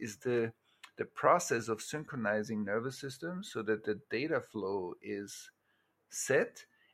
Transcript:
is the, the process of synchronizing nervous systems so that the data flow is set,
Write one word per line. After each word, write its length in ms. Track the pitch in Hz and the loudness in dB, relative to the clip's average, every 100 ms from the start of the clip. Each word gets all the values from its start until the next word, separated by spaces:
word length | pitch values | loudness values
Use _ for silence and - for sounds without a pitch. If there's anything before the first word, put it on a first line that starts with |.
is 160 | 117 101 | -10 -4
the, 360 | 127 120 113 - _ _ - - | 0 2 2 -2 _ _ -12 -8
the 80 | |
process 640 | - - 143 170 - 120 110 | -8 2 6 6 4 0 0
of 120 | 107 | -4
synchronizing 840 | - 151 156 139 104 107 107 110 | -4 -8 -6 -2 0 2 0 -2
nervous 340 | 101 107 123 131 | 0 0 -2 -6
systems 500 | 139 131 165 180 208 | -10 -8 -6 -6 -6
so 100 | - | -2
that 220 | 107 107 | 0 2
the 160 | 110 101 - | 0 -4 -2
data 300 | 110 151 143 | -2 2 0
flow 540 | - 110 98 101 90 - | -2 -4 -2 0 -2 -6
is 500 | 101 101 101 - - _ _ _ _ _ _ | -8 -6 -8 -12 -16 _ _ _ _ _ _
set, 540 | - - 139 240 - - _ _ | -4 4 4 4 -2 -20 _ _